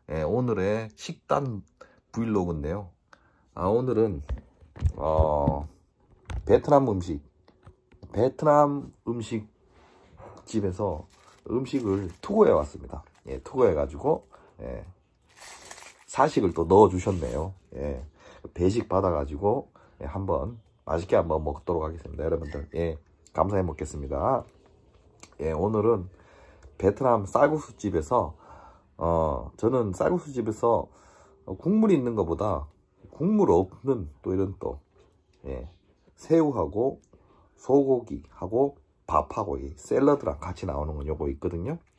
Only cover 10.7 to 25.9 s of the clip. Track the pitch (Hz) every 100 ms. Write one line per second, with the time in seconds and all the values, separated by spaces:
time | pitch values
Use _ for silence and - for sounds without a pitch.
10.7 | 90 101 76 - _ - _ - 120 131
11.7 | 135 107 98 90 - - 214 202 82 73
12.7 | - - 71 - _ - 65 - 135 113
13.7 | 76 71 73 143 - - - - - 60
14.7 | 58 - - _ _ _ - - - -
15.7 | - - - - - 151 - 92 80 82
16.7 | 98 98 90 104 90 58 69 87 95 _
17.7 | - 73 65 71 _ - - - - 92
18.7 | - - 92 95 76 71 73 101 127 -
19.7 | _ - - 71 95 95 73 92 117 _
20.7 | _ - 82 - 107 85 80 76 76 -
21.7 | 82 78 80 71 76 78 78 71 71 73
22.7 | 80 85 76 _ _ _ - 92 101 90
23.7 | - 78 76 69 69 107 135 - _ _
24.7 | _ _ _ _ _ - - 78 78 104
25.7 | 107 110